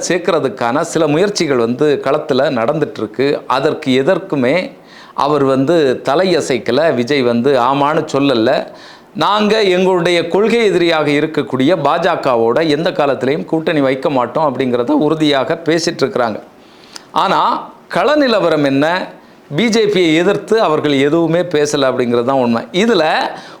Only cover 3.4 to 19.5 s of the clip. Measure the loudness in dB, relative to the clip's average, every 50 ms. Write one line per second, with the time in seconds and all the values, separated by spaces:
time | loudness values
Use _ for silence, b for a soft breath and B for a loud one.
3.4 | -4 -2 -2 0 0 0 -2 -2 -2 0 0 2 2 2 0 -2 -2 -4 -4 -2
4.4 | 0 0 0 0 -2 -6 -12 -18 B B B B B B B -2 -2 0 2 2
5.4 | 2 2 2 2 2 2 2 2 2 2 0 -2 -2 -2 0 2 2 2 0 0
6.4 | 0 -2 -4 -4 -2 -2 0 2 2 2 0 0 -2 0 0 0 0 2 0 2
7.4 | 2 2 2 2 2 2 2 2 0 0 0 -2 -2 -2 -2 -2 0 2 2 2
8.4 | 2 2 0 0 -2 -8 B B B B B B B B -6 -2 -2 0 0 0
9.4 | 0 0 2 2 2 2 2 2 2 2 2 2 2 2 0 0 0 0 0 0
10.4 | 2 2 2 2 2 2 2 2 2 2 2 2 0 0 0 0 0 -2 -2 -4
11.4 | -4 -4 -2 0 2 2 2 2 2 0 0 2 0 0 -2 0 0 0 0 2
12.4 | 2 2 2 0 0 0 0 0 0 -2 0 0 0 0 0 0 0 -2 -2 -2
13.4 | -4 -4 -4 -2 -2 -2 -2 0 0 0 0 0 -2 -2 0 0 -2 -2 -2 -2
14.4 | -2 -2 0 -2 -2 -2 0 -2 0 0 0 0 2 0 0 0 2 2 2 0
15.4 | 0 -2 -4 -4 -2 -2 -2 0 0 -2 -2 0 -2 0 2 0 0 0 -2 -6
16.4 | -10 -16 -20 B B B B B B B B B B B B 0 0 2 2 2
17.4 | 2 0 0 -2 -6 -12 -18 -20 -16 -6 -2 0 2 2 2 2 2 2 2 2
18.4 | 2 2 0 2 0 0 0 0 0 0 0 -2 -4 -8 -14 -20 B B B B
19.4 | B B